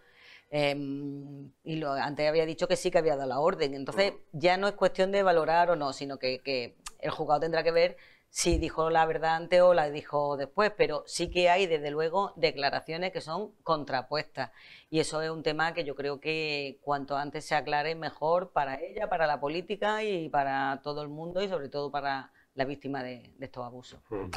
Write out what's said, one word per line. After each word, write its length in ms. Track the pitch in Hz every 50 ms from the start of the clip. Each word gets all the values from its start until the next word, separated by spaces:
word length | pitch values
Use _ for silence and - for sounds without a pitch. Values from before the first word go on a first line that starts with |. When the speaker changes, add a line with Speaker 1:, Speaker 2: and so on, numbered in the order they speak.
| _ _ _ _ - - - - _ -
Speaker 1:
em, 1000 | - 147 147 143 143 143 143 139 139 139 143 143 139 143 139 143 143 143 139 139 - _ -
y 120 | 160 160
lo, 160 | 160 156 143 139
antes 360 | 135 120 139 147 131 151 151
había 180 | 151 165 160
dicho 220 | 160 160 - 180 175
que 80 | 185
sí 140 | 170 - 185
que 80 | - 175
había 180 | 160 160 147
dado 120 | 139 139 131
la 120 | 123 135
orden. 340 | 147 175 190 160 160 139 139
Entonces, 380 | 139 139 127 - - 196 202 -
Speaker 2:
Ujú. 80 | - - - -
Speaker 1:
ya 240 | 151 156 175 180
no 120 | 185 196 202
es 60 | 196
cuestión 360 | - 202 185 - - 190 190 196
de 100 | 202 196
valorar 480 | 185 175 165 156 147 160 170 175 175
o 60 | 175
no, 160 | 160 147 135 135
sino 260 | - 147 139 135 127
que, 220 | - 127 131 127
que 360 | - 135 135 127 120 117 - _ - - - -
el 100 | - 151
juzgado 300 | 143 - 156 139 151 147
tendrá 220 | 160 160 165 160 156
que 100 | 165 165
ver 240 | 170 170 180 175 - - - - _ _ _
si 300 | - - - 175 170 156
dijo 320 | 160 156 - - 160 160
la 160 | 165 160 160
verdad 300 | 160 156 156 151 160 160
antes 260 | 165 170 151 180 180 180
o 100 | 180 180
la 160 | 170 151 151
dijo 480 | 147 151 139 - - 147 147 143 143
después, 340 | 135 139 - - - 214 208 208
pero 280 | - 165 151 151 143 -
sí 240 | - - - 170 170
que 180 | - 175 175 175
hay, 180 | 175 190 196
desde 240 | 175 165 151 147 147
luego, 440 | 143 151 160 165 160 190 202 190 -
declaraciones 760 | 175 160 156 143 135 139 139 147 135 - - 160 165 180 190 175
que 100 | - -
son 300 | 151 160 180 214 214 - _ -
contrapuestas. 880 | - 165 156 139 127 127 127 123 - 147 151 151 - - - 131 - - - - - - - - -
Y 100 | - 160
eso 220 | 147 - - 156 160
es 80 | 160
un 120 | 160 160 139
tema 300 | 156 151 151 156 165 165
que 120 | - -
yo 100 | 143 139
creo 260 | 143 139 143 143 135
que 580 | - 151 156 160 156 156 147 143 139 139 123 - -
cuanto 340 | 147 143 143 139 - 143
antes 300 | 139 143 147 - 156 -
se 80 | - 160
aclare, 400 | 147 143 151 147 147 147 156 165
mejor 560 | 165 160 147 - - 151 156 170 180 185 180
para 280 | - 160 143 135 135 143
ella, 280 | - - - 214 214 -
para 180 | - 175 160
la 140 | 151 147 135
política 640 | 143 139 156 175 175 - 208 196 208 208 214 214 220
y 240 | 214 202 175 160 151
para 520 | - 147 139 139 135 135 135 135 139 143 -
todo 200 | 147 147 147 147
el 60 | 147
mundo 340 | 147 151 160 170 175 185 202
y 60 | 196
sobre 220 | 185 156 139 127
todo 200 | - 143 143 143
para 400 | 139 143 139 139 135 135 127 - _ _ _ _ _
la 100 | 135 135
víctima 360 | 131 143 - - 135 139 135 127
de, 300 | 127 127 120 113 - - -
de 80 | 131
estos 180 | 127 - 127 123
abusos. 360 | 120 123 127 123 - - - - -
Speaker 2:
Mm. 160 | 113 98 98 95 87